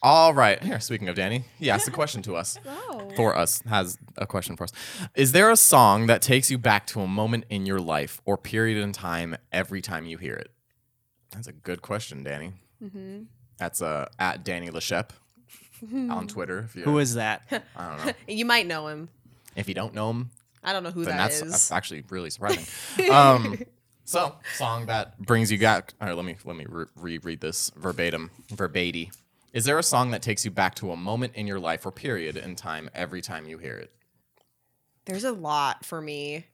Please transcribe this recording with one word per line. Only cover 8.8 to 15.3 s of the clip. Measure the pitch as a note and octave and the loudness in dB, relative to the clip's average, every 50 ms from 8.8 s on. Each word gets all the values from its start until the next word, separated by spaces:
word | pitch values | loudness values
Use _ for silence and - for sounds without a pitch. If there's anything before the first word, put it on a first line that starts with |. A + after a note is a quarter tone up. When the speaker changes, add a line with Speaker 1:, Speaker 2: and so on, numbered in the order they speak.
| G#2 G2+ | -2 -4
Speaker 1:
time | G2 - - F2+ E2+ E2+ E2+ E2+ D#2+ - _ _ | -6 -6 -6 -6 -4 -4 -4 -6 -8 -10 _ _
every | - F2 F#2 - G2 G2 | -4 -4 -4 -2 -6 -8
time | F2+ - F#2 D#2+ D#2+ | -8 -6 -8 -8 -8
you | E2+ E2 D#2+ | -10 -14 -10
hear | F#2 D2 A1 | -10 -10 -10
it? | - - - _ _ _ _ _ _ _ _ _ _ _ _ _ _ _ _ | -10 -12 -16 _ _ _ _ _ _ _ _ _ _ _ _ _ _ _ _
That's | - G2 A#2 D#2 | -16 -16 -16 -16
a | C#2+ | -18
good | D2+ _ F#2 F2+ F2 | -16 _ -10 -10 -10
question, | - - G2+ G#2+ A2+ - D2+ C#2 C2+ | -8 -8 -8 -8 -8 -10 -14 -12 -10
Danny. | C#2 C#2+ D2 D#2 F2 F#2 F#2 _ _ _ _ A3+ | -10 -10 -10 -10 -12 -14 -18 _ _ _ _ -18
Speaker 2:
Mm-hmm. | G3+ F#3 G3+ F#3+ F#3+ G3 G3+ A3 A3+ _ _ _ _ _ - | -16 -16 -14 -16 -14 -16 -16 -18 -20 _ _ _ _ _ -10
Speaker 1:
That's, | - E2+ - - | -10 -8 -6 -6
uh, | F2 D#2+ D#2 D2 C#2 - _ _ | -6 -4 -4 -6 -6 -8 _ _
at | F#2 F#2 C#2+ - F2 | -4 -4 -4 -4 -6
Danny | - F2+ F2 F2 E2+ | -8 -8 -8 -8 -8
Lachep | D#2 E2 - - - E2+ G#2+ _ - _ _ _ | -10 -8 -6 -4 -4 -4 -4 _ -12 _ _ _